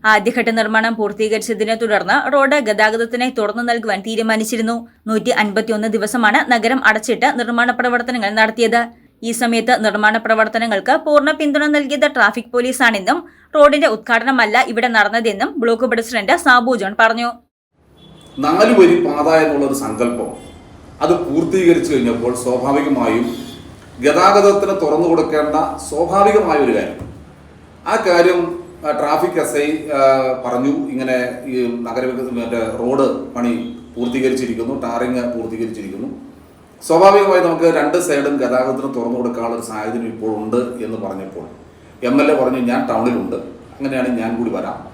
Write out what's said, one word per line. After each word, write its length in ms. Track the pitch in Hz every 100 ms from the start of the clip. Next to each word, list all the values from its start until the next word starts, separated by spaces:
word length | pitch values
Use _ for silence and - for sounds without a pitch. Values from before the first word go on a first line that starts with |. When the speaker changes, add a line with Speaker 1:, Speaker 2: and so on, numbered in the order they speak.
Speaker 1:
ആദ്യഘട്ട 440 | 214 214 202 233 233
നിർമ്മാണം 460 | 226 214 220 220
പൂർത്തീകരിച്ചതിനെ 800 | 226 208 208 214 214 202 208 220
തുടർന്ന് 580 | 226 226 202 180 254 -
റോഡ് 280 | 277 269 294
ഗതാഗതത്തിനായി 680 | 220 208 214 226 226 240 254
തുറന്നു 320 | 262 208 214
നൽകുവാൻ 380 | 240 240 226 196
തീരുമാനിച്ചിരുന്നു. 880 | 220 220 226 220 220 233 226 233 233 _ -
നൂറ്റി 240 | 220 220
അൻപത്തിയൊന്ന് 580 | 240 208 202 220 214 220
ദിവസമാണ് 640 | 214 202 247 220 240 302
നഗരം 320 | 240 226 262
അടച്ചിട്ട് 540 | - 214 - 220 294 226
നിർമ്മാണ 320 | 233 233 240
പ്രവർത്തനങ്ങൾ 600 | 240 247 240 240 247 202
നടത്തിയത്. 580 | 214 220 220 233 233 233 - _ _
ഈ 100 | 226
സമയത്ത് 520 | 233 240 233 226 247
നിർമ്മാണ 320 | 214 208 214 220
പ്രവർത്തനങ്ങൾക്ക് 840 | 214 220 214 226 233 202 190 311 320
പൂർണ്ണ 240 | 294 285
പിന്തുണ 360 | 311 302 285 294
നൽകിയത് 440 | 294 269 285 294 269
ട്രാഫിക് 360 | 208 214 226
പോലീസാണെന്നും 720 | 247 247 254 247 214 190 320 - _ _ 302
റോഡിന്റെ 300 | 294 294 294
ഉദ്ഘാടനമല്ല 760 | 220 - 226 233 262 220 226 240
ഇവിടെ 200 | 226 233
നടന്നതെന്നും 680 | 226 208 226 226 196 254 330
ബ്ലോക്ക് 280 | 233 226
പ്രസിഡന്റ് 520 | 247 233 233 240 196 330
സാബു 400 | 285 247 240 247
ജോൺ 180 | 196 208
പറഞ്ഞു. 340 | 226 226 240 233 _ _ _ _ _ _ - - - -
Speaker 2:
നാല് 420 | 147 165 - 220
വരി 240 | 175 170
പാത 240 | 143 143 151
എന്നുള്ളൊരു 460 | 160 151 143 139
സങ്കല്പം 580 | - 117 110 120 120 104 - - - - - - -
അത് 220 | 151 175
പൂർത്തീകരിച്ചു 680 | - 143 170 185 175 160 -
കഴിഞ്ഞപ്പോൾ 400 | 139 120 117 120
സ്വാഭാവികമായും 1000 | 123 127 123 135 143 139 131 - 170 - - - - - - - -
ഗതാഗതത്തിന് 800 | 131 165 190 208 202 202 196 190
തുറന്നു 280 | 156 156 175
കൊടുക്കേണ്ട 680 | 165 - 151 147 147 151 - -
സ്വാഭാവികമായ 680 | 147 170 190 202 208 175 151
ഒരു 160 | 131
കാര്യം, 400 | 104 90 - - - - - - - - - -
ആ 100 | 226 190
കാര്യം, 580 | 170 175 175 170 - - - 151
ആ, 40 |
ട്രാഫിക് 500 | 147 127 156 - 160
എസ് 160 | 143 151
ഐ, 340 | 147 156 151
ആ, 100 | 143 135 135 131 127 123
പറഞ്ഞു, 220 | 123 135 143 139
ഇങ്ങനെ 380 | 131 131 127 123 123 139
ഈ 200 | 127 120
നഗരവിക-, 640 | 120 117 120 127 123 127
മറ്റേ 440 | 120 117 120 113 -
റോഡ് 580 | 120 139 135 - -
പണി 440 | 120 120 107 - - - -
പൂർത്തീകരിച്ചിരിക്കുന്നു, 840 | 120 135 131 127 120 113 117 135
ടാറിങ് 400 | 120 117 123 127
പൂർത്തീകരിച്ചിരിക്കുന്നു. 880 | 120 117 113 110 110 - 98 101 123 - - - - - - - -
സ്വാഭാവികമായി 540 | 165 196 202 196 180
നമുക്ക് 240 | 175 160
രണ്ട് 340 | 165 156 147 175
സൈഡും 360 | 147 143 139 139
ഗതാഗതത്തിന് 580 | 123 127 131 135 131
തുറന്നു 220 | 123 117 123
കൊടുക്കാനുള്ള 400 | 120 117 113 113
ഒരു 100 | -
സാഹചര്യം 400 | 107 107 117 113
ഇപ്പോൾ 300 | 110 110 107
ഉണ്ട് 480 | 110 120 120 -
എന്ന് 120 | 107 110
പറഞ്ഞപ്പോൾ 520 | 98 95 95 - - - - - - - 120
എം 160 | 139
എൽ 80 | 147
എ 140 | 143
പറഞ്ഞു, 140 | 127 127
"ഞാൻ 300 | 120 135 139
ടൗണിലുണ്ട്, 480 | 113 123 113 95 -
അങ്ങനെയാണെങ്കിൽ 840 | - - - - 135 131 123 117
ഞാൻ 140 | 113 117
കൂടി 140 | 117
വരാം." 380 | 95 98 87 -